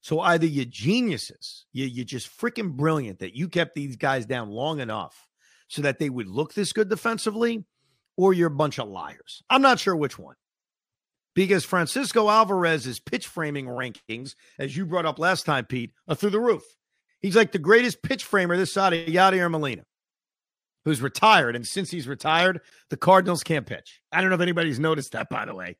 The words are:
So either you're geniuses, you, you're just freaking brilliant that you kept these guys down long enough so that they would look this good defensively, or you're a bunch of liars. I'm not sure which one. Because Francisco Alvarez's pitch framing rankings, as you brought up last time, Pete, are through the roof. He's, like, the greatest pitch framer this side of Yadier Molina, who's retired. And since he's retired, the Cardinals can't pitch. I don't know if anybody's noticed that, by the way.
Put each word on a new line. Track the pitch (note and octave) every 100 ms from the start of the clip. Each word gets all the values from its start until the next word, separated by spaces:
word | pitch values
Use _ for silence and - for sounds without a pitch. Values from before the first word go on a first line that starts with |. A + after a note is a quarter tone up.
So | - D#3
either | E3+ E3+ E3
you're | C#3+
geniuses, | B2 B2 A2+ A3+ A#3+ C#3+ - - - - _
you, | B2 C3+
you're | A#2+
just | A#2+ B2+ - -
freaking | A#3 A#3 G3+
brilliant | B2+ D3+ D#3 A#2+ F#2
that | F#2
you | A2 E3+
kept | F3 E3
these | - C#3+ A#2
guys | D3 C3+ A2
down | B2+ A2
long | G#2+ C#3+ D#3
enough | A#2+ G#2+ D#2 _ _ _ _ _ _
so | -
that | C#3+ C3
they | D3+
would | B2 G2+
look | G2+ D3+
this | - G3
good | - G#3
defensively, | G#3+ A#3+ A3+ - G#3+ A#3 A3+ - _ _ _ _ -
or | F#3+
you're | F#3 E3+
a |
bunch | C#3 D3+ C#3+
of | A2
liars. | F#2+ D2+ - - - _
I'm | C4
not | C4+ B3
sure | -
which | F3 D3 -
one. | D2 - _ _ _ _ _ _ _ _ _
Because | - F#3+ F#3+
Francisco | - F#3 E3 B3 C4 A3 G#3+
Alvarez's | G#3+ A3 F#3+ E3+ D#3+ B2 A#2
pitch | - B3 -
framing | - D3+ C#3+ C3
rankings, | B2 B2+ G#2+ _ A2+ C3 - _ _
as | C3+ C3+
you | F#3
brought | F3+ D#3+
up | C#3+
last | E3 F#3
time, | - C#3+ A#2
Pete, | B2+ A#2+ _ -
are |
through | D#3 G#3
the | G3+
roof. | A#3+ F#3+ - _ _ _ _ _
He's, | G3 G3
like, | A3
the | F#3+
greatest | D3+ A3+ B3 -
pitch | - C4+
framer | - G3+ F3+ F3
this | F#3+
side | - F#3+
of | E3+ E3
Yadier | E3 F#3+ F#3 F3
Molina, | D#3+ C#3+ G#2 _ _ _ _ _ _ _ _ _ _
who's | - D3
retired. | C3 - A3 G#3 C3
And | A#2+ A2+
since | F#3+ F#3
he's | F3 B2+
retired, | C#3 D3+ D#3+ F#3 F3 _ _ _
the | C3+
Cardinals | - F#3+ F3+ F3
can't | - D#3 A2
pitch. | F#2 - - _
I | E3
don't | F#3+
know | F#3
if |
anybody's | F3 F3 E3 B2
noticed | D#3 D#3 C3+
that, | B2 -
by | B2
the | G#2+
way. | G2+ F2+ F#2